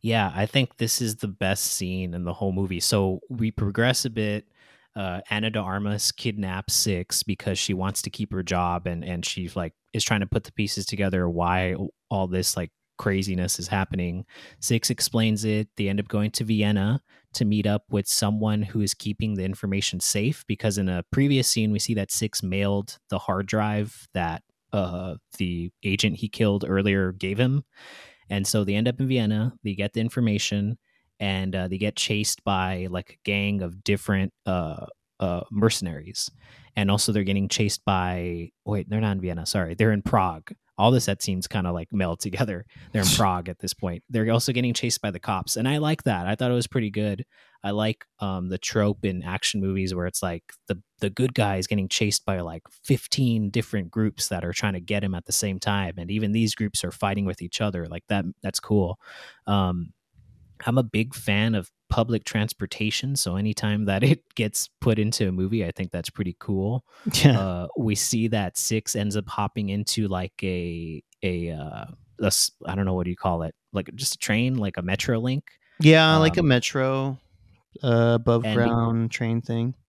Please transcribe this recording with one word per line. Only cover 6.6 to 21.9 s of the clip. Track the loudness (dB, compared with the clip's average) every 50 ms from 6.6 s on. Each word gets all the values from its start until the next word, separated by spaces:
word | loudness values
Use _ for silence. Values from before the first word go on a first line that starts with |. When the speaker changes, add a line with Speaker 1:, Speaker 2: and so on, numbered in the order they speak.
| -4 -2 0
Speaker 1:
Six | 0 2 0 0 -2 -2 _ -4 -4 -2
because | -2 -4 -4 -2 -2 -2 -2
she | -2 -2 -2
wants | -2 -2 -2 -2 -4 -6
to | -6
keep | -6 -6 -6 -4
her | -4 -6 -2
job, | -2 0 0 2 0 0 -2 -2 -4
and, | -6 -4 -6
and | -6 -6 -6 -4
she, | -6 -6 -6 -8 -6 -4
like, | -6 -6 -6 _ _ _ _ -4
is | -4 0
trying | 2 2 0
to | 0 0
put | -2 -4 -4
the | -6 -6
pieces | -4 -4 -2 -2 -4 -6
together | -6 -2 -2 0 0 2 2 0 0
why | 0 0 2 2 2 2 2 0 -2 -2 -6 -8 _ _ _ _
all | -2 -2 0 0
this, | 0 0 0 0 -2
like, | -4 -6 -8 _ _ _ _ _ -4
craziness | -2 0 0 0 0 0 -2 -2 0 -2 -2 -4
is | -4 -2
happening. | 0 0 0 0 -2 -4 -4 -4 -4 -8 -10 _ -18 -20 -20 -20 -18 _
Six | -2 0 0 0 2 0
explains | -2 -2 -2 -2 2 2 2 2 2 0 0
it. | 0 0 0 -2 -4 _
They | -4 -2 0
end | 0 -2
up | -2 -2
going | -2 0 0 0
to | -2 -4 -2
Vienna | 0 2 2 4 4 4 4 2 2 0 0 _ _ _ _ _ _ _
to | 0 0
meet | 2 2 2 2 2
up | 0 0 _ _
with | -2 -2 0 0
someone | 0 0 2 2 0 2 0 2 2 0
who | -2 -2 -2 -2
is | 0 -2 -2
keeping | _ -6 -6 -4 _ -2 -2 -2
the | -2 -2
information | -4 -4 -4 -2 -2 0 0 -2 -2 -4 -2
safe, | -2 -2 0 0 0 0 -2 -4 -4 -6
because | -6 0 0 0 0 2
in | 0 0
a | 0 -2 -4 _
previous | 0 2 4 4 4 4 2 2
scene, | 2 2 2 2
we | 2 0
see | 0 -2